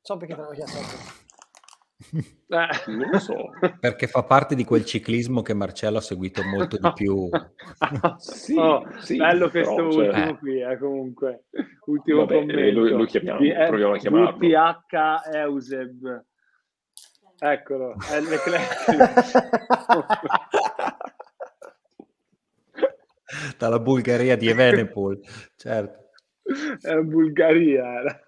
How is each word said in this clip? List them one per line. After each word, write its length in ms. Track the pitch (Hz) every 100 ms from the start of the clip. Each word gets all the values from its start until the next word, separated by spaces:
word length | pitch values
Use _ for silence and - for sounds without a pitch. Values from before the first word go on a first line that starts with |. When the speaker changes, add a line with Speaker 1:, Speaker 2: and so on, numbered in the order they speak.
Speaker 1:
So 160 | - 190
perché 180 | 165 156
te 60 |
l'hanno 120 | 151
chiesto 240 | 147 147 -
a 40 |
te. 340 | - - - - _ _ _ _ _ _ _ _ - 160 - _ _
Speaker 2:
Eh. 200 | 170 165 143 -
Speaker 3:
Non 160 | 110 135
lo 100 | 196
so. 140 | - - - - 185 -
Speaker 4:
Perché 280 | 123 - 127
fa 160 | 127
parte 320 | - 135 139 135
di 80 |
quel 220 | 120 113 104
ciclismo 560 | 107 - 117 117 123
che 120 | 107
Marcello 440 | 104 98 - 107 110
ha 40 |
seguito 400 | - 92 95 -
molto 340 | 95 98 170 101
di 160 | 170
più. 340 | - 101 98 185
Speaker 2:
<laughs> 40 | 165 - _ - - - 143 170 -
Speaker 3:
Sì, 380 | - - - 160
Speaker 2:
Oh, 280 | 160 147 - -
Speaker 3:
sì, 160 | - -
Speaker 2:
bello 320 | 160 175 170
Speaker 3:
però, 240 | 170 -
Speaker 2:
questo 180 | - 160
Speaker 3:
cioè 160 | 156 104
Speaker 2:
ultimo 300 | 101 - -
qui, 240 | 143 131
eh, 160 | 123 127
comunque. 680 | 139 135 131 120 135 - _ - 240 _ -
Ultimo 320 | 147 - 151 -
Speaker 3:
Vabbè, 140 | 156 147
Speaker 2:
commento. 340 | 110 104 107
Speaker 3:
lo, 180 | 113 -
lo 60 | -
chiamiamo, 340 | 107 - -
Speaker 2:
Di, 100 | 143
eh, 140 | 170 160
Speaker 3:
proviamo 260 | 110 101
a 40 | 104
chiamarlo. 400 | - 156 175 -
Speaker 2:
V 20 |
T 40 | 175 156 165 165 _
H 280 | 165 156 160 160
Euseb. 920 | 151 147 139 123 131 127 123 127 120 _ _ _ _ _ _ _ - - _ _ _
Eccolo, 560 | 147 139 - 135 127 104 -
è 100 | 151
Leclerc. 640 | 160 156 - 170 - - - 151 254 - - 262 - 226 - 247 - 208 - 220 - - - - - - - - - _ - _ - _ - _ _ _ - _ _ _ _ _ _ - 539 - _ _ -
Speaker 1:
<laughs> 300 | 143 147 -
Speaker 4:
Dalla 220 | 117 117
Bulgaria 580 | 117 131 120 120 127 123
di 100 | 113
Evenepoel, 720 | 113 127 127 107 104 98 98 - - - _
certo. 540 | - 113 101 - _ _ _ _ - 277 302 247
Speaker 2:
È 140 | - 160
Bulgaria, 840 | 160 160 160 151 160 165 160 131 123 120
era. 200 | 139 139